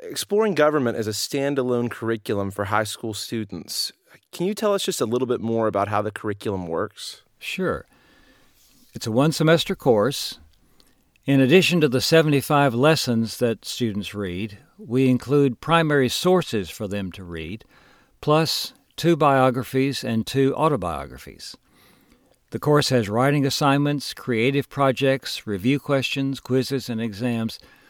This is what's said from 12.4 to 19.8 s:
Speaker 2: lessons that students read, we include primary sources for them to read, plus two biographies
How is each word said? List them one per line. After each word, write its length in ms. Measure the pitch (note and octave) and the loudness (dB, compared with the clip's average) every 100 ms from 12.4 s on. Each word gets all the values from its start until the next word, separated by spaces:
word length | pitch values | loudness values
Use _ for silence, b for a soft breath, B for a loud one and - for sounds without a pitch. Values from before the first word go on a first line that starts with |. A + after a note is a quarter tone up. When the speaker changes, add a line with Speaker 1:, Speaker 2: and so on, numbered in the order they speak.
| - D3 C#3+ A#2 | 2 2 2 4
Speaker 2:
lessons 600 | D3 D#3+ - A2+ A2 - | 4 4 2 0 0 -2
that 280 | A#2+ A2 - | -2 -2 -8
students 480 | - A#2 G2+ F#2+ | -4 -2 -2 -6
read, 460 | G2+ F#2+ F2 G#2+ G2+ _ - | -6 -6 -6 -8 -10 _ -18
we 300 | G3 B2 C3 | -4 2 4
include 540 | B2 A#2 C#3+ C#3 A#2 | 2 2 2 2 0
primary 480 | - E3 D#3 D3 B2 | 0 2 2 2 2
sources 600 | - F3+ F#3 - A2 F2 | 0 2 2 2 -4 -4
for 180 | - G#2 | -8 -8
them 240 | G2+ F#2 | -6 -6
to 100 | F#2 | -10
read, 400 | F2+ E2 D#2+ G#2+ _ b b b b b | -12 -10 -10 -12 _ b b b b b
plus 540 | - D#3 D#3 - - - _ - | 0 2 2 -4 -8 -14 _ -2
two 180 | E3 D#3 | 0 4
biographies 880 | D3 C3+ C3 B2 A#2 C3+ | 4 6 4 2 -2 -2